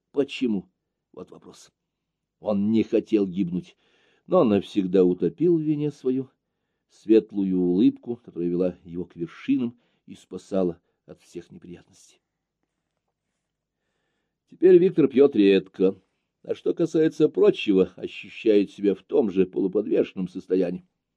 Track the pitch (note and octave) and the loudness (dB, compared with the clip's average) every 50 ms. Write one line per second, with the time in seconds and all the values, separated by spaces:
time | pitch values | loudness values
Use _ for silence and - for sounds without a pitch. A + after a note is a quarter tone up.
0 | _ _ - C#3+ C3+ - - - C3 A#2 G#2+ F#2 - _ _ _ _ _ _ _ | _ _ -6 -4 -4 -4 -6 -6 -4 -4 -4 -6 -8 _ _ _ _ _ _ _
1 | _ _ _ - F2+ - E2 E2 F2+ F#2 - - - _ _ _ _ _ _ _ | _ _ _ -20 -20 -20 -20 -20 -20 -20 -20 -20 -20 _ _ _ _ _ _ _
2 | _ _ _ _ _ _ _ _ D#2+ G2+ G#2+ G2 G2+ G#2+ A2 A2 G#2 - A#2 G#2+ | _ _ _ _ _ _ _ _ -6 -4 -4 -2 -2 0 0 0 0 0 -2 -4
3 | G#2+ - A2 G#2 G2+ F#2+ E2+ F#2+ G2 E2+ F2 F2 E2+ - _ _ _ _ _ _ | -2 -2 -2 -2 -2 -2 -4 -4 -4 -4 -6 -8 -10 -12 _ _ _ _ _ _
4 | _ _ _ _ _ - - F#3 D3+ A2 G2+ G2 - - - G#2 F#2+ F2+ F2+ F#2+ | _ _ _ _ _ -2 0 0 2 2 0 0 -2 -4 -6 -6 -4 0 2 2
5 | F#2 F2+ F2+ F2 F2+ E2 - - D#3+ F3+ E3+ D#3+ D3+ D#3 D#3 D3 D3 D3 C#3+ - | 2 2 0 -2 -4 -6 -4 -2 -2 0 0 0 -2 -4 -4 -4 -6 -6 -8 -6
6 | - C3 C3 C3+ C3 - _ _ _ _ _ _ _ _ _ _ _ _ _ _ | -6 -6 -4 -4 -8 -10 _ _ _ _ _ _ _ _ _ _ _ _ _ _
7 | _ G2 A2 A2 G#2 - - G2+ G2 F#2+ F#2 F2+ F2+ F2 F2+ F#2 A#2+ C#3 C#3 - | _ 2 4 4 4 0 -4 -4 -4 -2 0 0 0 0 2 2 2 2 0 -2
8 | - A#2+ A#2 - _ F#2+ E2+ E2+ F2 F2 F2 F2 F#2 F2+ E2+ - _ E2+ E2+ F2 | -8 -12 -12 -12 _ -14 -10 -8 -6 -4 -2 -2 -2 -4 -6 -10 _ -14 -14 -14
9 | F2 - _ E2+ E2+ D#2+ - - - - C#3 C3+ B2 A#2 A#2+ _ _ _ _ _ | -14 -14 _ -12 -12 -12 -12 -10 -6 -4 -4 -2 -4 -6 -8 _ _ _ _ _
10 | _ - F#2+ - _ _ F#2 F#2 - _ G2+ F#2+ F#2 F2 E2 - _ _ _ _ | _ -20 -20 -20 _ _ -18 -18 -12 _ -4 -4 -2 -4 -6 -10 _ _ _ _
11 | _ - D#2+ - _ _ - E2+ - _ G2+ F2 E2+ F2+ F2 - _ _ G2 _ | _ -20 -20 -20 _ _ -20 -20 -20 _ -20 -20 -20 -20 -20 -20 _ _ _ _
12 | _ _ _ _ _ _ _ _ _ _ _ _ _ _ _ _ _ _ _ _ | _ _ _ _ _ _ _ _ _ _ _ _ _ _ _ _ _ _ _ _
13 | _ _ _ _ _ _ _ _ _ _ _ _ _ _ _ _ _ _ _ _ | _ _ _ _ _ _ _ _ _ _ _ _ _ _ _ _ _ _ _ _
14 | _ _ _ _ _ _ _ _ _ _ - _ D#3+ F#3+ F#3 E3+ F3 F3+ E3 E3+ | _ _ _ _ _ _ _ _ _ _ -4 _ 4 6 6 6 4 2 2 0
15 | D3 - - B2+ C#3 C#3 - G#2 G2+ G2 G2 F#2+ F2+ - - - F#2+ F#2+ G2 - | 0 2 4 4 4 4 4 4 4 4 4 2 0 -4 -2 -2 -2 -2 -2 -4
16 | _ _ _ _ _ _ _ _ _ - G#2+ - - F#3 F3 E3+ E3+ D#3+ - D#3+ | _ _ _ _ _ _ _ _ _ -10 -10 -6 -6 -6 -4 -2 -4 -2 0 0
17 | D#3 D#3+ D#3 - - - - F#3 G3+ G#3 G3 - - G#2+ G2 F#2+ F2+ E2+ - - | 0 0 2 0 0 0 2 2 2 2 2 0 -2 0 2 2 2 0 -4 -10
18 | - F2+ - - - G2+ - - - A2+ G#2 G#2 G2 - - - G2+ G2 F#2 - | -16 -16 -16 -18 -20 -20 -18 -4 0 2 2 2 0 -2 -4 -2 -2 -2 -2 -2
19 | _ _ - D3+ B2 G2 F2 F#2+ F#2 - - - G2+ F#2 F#2 G#2+ G#2+ D#2+ F2+ G2 | _ _ 0 0 0 0 0 0 0 0 -2 -4 -4 -2 -2 -4 -4 -2 -2 -2
20 | - - - F#2+ F#2 E2+ - F#2 - - F#2 F#2+ F2+ F2 F2+ F2+ - _ _ _ | -2 -2 -6 -10 -10 -10 -10 -14 -6 -2 -2 -2 -2 -2 -6 -10 -14 _ _ _
21 | _ _ _ | _ _ _